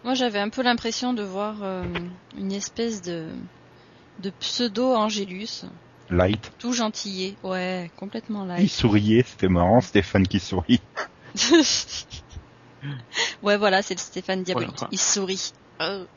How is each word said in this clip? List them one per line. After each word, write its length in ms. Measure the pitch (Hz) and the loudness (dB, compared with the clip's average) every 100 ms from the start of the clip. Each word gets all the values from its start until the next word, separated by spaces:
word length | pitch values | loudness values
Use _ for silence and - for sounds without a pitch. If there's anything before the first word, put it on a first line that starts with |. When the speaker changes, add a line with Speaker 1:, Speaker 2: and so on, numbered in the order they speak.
Speaker 1:
Moi, 100 | 240 | -2
j'avais 240 | 254 247 202 | 0 0 0
un 80 | 208 | -2
peu 120 | 262 | 0
l'impression 520 | 247 240 233 226 247 | 0 2 -2 -2 -2
de 80 | 240 | -2
voir, 340 | 202 190 208 214 | -4 -4 -6 -6
euh, 220 | 196 185 180 175 175 180 - 208 | -6 -6 -6 -6 -8 -14 -18 -8
une 160 | 196 | -6
espèce 480 | 196 202 - 233 208 | -6 -6 -4 -4 -4
de, 260 | 175 170 160 - 180 - - - - - - - | -8 -8 -8 -12 -14 -18 -20 -20 -20 -20 -20 -10
de 100 | 190 | -10
pseudo-Angélus. 1400 | - - - 240 202 254 247 214 214 185 185 220 - - - - - - | -8 -8 -2 -2 0 2 2 2 -2 -6 -8 -10 -12 -14 -18 -20 -20 0
Speaker 2:
Light. 420 | 90 92 104 - - | 2 4 2 -6 -8
Speaker 1:
Tout 160 | 240 | -4
gentillet. 600 | 240 220 - 202 190 185 196 | 0 -2 -4 -8 -6 -6 -6
Ouais, 480 | 190 185 180 185 170 - | -6 -4 -2 -4 -8 -12
complètement 480 | 202 226 - 208 | -10 -10 -6 -6
light. 180 | 190 180 | -4 2
Speaker 2:
Il 60 | 190 | 2
souriait, 560 | - 113 104 104 110 - | 4 4 4 6 4 4
c'était 220 | - 95 | 0 2
marrant, 320 | 90 90 117 | 4 6 6
Stéphane 460 | - 104 92 101 92 | 6 2 4 2 4
qui 120 | 101 | 0
sourit. 400 | - 90 87 120 - - - - - | 0 -4 4 2 2 -12 -12 -14 -12
Speaker 1:
<laughs> 80 | - 240 330 277 - - - - - - - - - - - 139 135 117 - - - | -4 6 6 6 0 -4 -12 -12 -18 -16 -18 -20 -20 -20 -14 -12 -12 -8 -4 -4 -2
Ouais, 140 | 208 202 | 0 4
voilà, 240 | 208 190 | 4 4
c'est 140 | 202 | 0
le 40 | 185 | -8
Stéphane 420 | - 180 185 190 | -8 -10 -4 -4
diabolique. 260 | 180 180 175 | 0 -2 -2
Speaker 3:
Ouais, 40 | - | -6
enfin. 120 | - | -6
Speaker 1:
Il 60 | 185 | -2
sourit. 520 | - 208 190 190 - - - - | 0 0 0 -4 -6 -10 -20 -6
Euh. 240 | 160 196 180 | -6 -4 -12